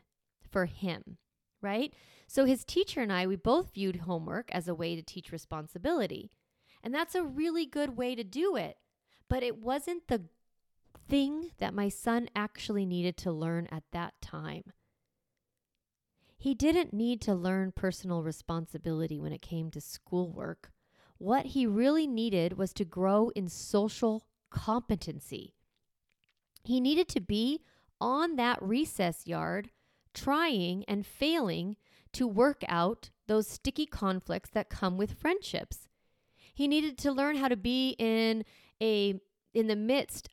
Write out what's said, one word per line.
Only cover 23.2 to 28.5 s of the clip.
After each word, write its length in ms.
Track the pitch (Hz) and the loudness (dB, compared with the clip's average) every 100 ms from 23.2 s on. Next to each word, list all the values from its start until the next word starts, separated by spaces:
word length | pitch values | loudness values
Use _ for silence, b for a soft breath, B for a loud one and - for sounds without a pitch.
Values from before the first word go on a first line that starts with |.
| 233 | 4
in 180 | 208 180 | 0 -6
social 760 | - - 202 208 - 233 220 - _ _ | -8 0 2 2 2 0 0 -6 _ _
competency. 1080 | - - 233 - 208 - 143 - - - _ _ _ _ _ _ _ _ _ _ - | -6 -2 -2 0 -2 -4 -12 -12 -14 -14 _ _ _ _ _ _ _ _ _ _ -18
He 180 | - 254 | 0 2
needed 260 | 254 311 359 | 4 4 4
to 120 | 262 | 0
be 400 | 175 208 240 311 b b b _ | 0 2 2 0 b b b _
on 340 | 226 269 339 285 | 0 2 2 2
that 260 | 240 | 2